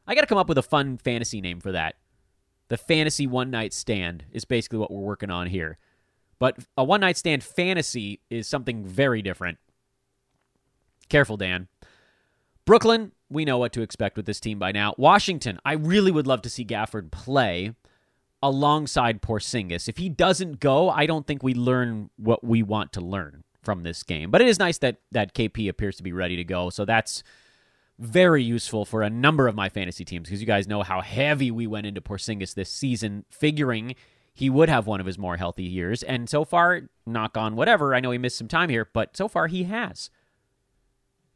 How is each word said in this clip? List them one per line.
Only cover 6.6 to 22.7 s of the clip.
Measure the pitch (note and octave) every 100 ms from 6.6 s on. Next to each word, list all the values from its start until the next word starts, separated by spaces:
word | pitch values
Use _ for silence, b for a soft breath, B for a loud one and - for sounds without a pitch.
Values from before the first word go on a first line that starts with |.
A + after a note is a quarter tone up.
| - -
a |
one-night | C3 G3+ F#3+ E3+
stand | F3 C#3+
fantasy | - - F3+ F3+ - B2 G2+ G2+ -
is | A#2 G#2+
something | C#3+ B2+ A2+
very | G2 F#2 C#3 A2+
different. | G2 F2 F2+ D#2+ _ _ _ _ _ _ _ _ _ _ _ _ _ _ -
Careful, | D3 C3+ G#2+
Dan. | F#2 F2+ F#2 _ b b b b b b b b -
Brooklyn | A3 A3+ A3+ G#3 _ -
we | C#3+ D3+
know | B2+
what | A#2+
to | -
expect | A2 - G2+ -
with | G2
this | G#2
team | A2+ G#2
by | F#2+
now. | G#2 G#2 -
Washington, | C#3 G3+ - E3 A#2+ F2 C#3
I |
really | D#3 D3+ G3+ F#3+
would | D#3 C3
love | B2+
to | A#2
see | - A2
Gafford | A2 A2 A2 E2
play | - - C#3 A2+ F2 G2 A#2 _ _ _ _ _ _
alongside | C#3 C#3 D3 D3+ D3 - A#2+ A2
Porzingis. | - A2 - B2 F#2 E2+ -
If | A2+
he | F#3
doesn't | C#3+ E3+ E3 F#3 C#3+
go, | C#3+ C3+ F3+
I | D3+ D3+
don't | D#3+ C#3+
think | C#3+
we | C3
learn | B2 B2 B2+ A#2+ A2 G#2 -
what | G#2+ A#2
we | A#2 A#2
want | G#2